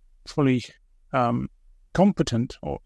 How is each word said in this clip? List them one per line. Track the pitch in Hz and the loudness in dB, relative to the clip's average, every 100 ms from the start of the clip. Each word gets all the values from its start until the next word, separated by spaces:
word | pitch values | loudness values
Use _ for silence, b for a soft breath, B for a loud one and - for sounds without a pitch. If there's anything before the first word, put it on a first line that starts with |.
| _ _ - | _ _ -8
fully, | - 139 127 - - _ _ _ | 0 2 2 -2 -20 _ _ _
um, | 135 120 120 135 _ - - _ | 0 0 -2 -6 _ -20 -20 _
competent | - 202 - 160 113 127 - | 2 4 4 -2 0 -4 -6
or | 143 139 | -8 -8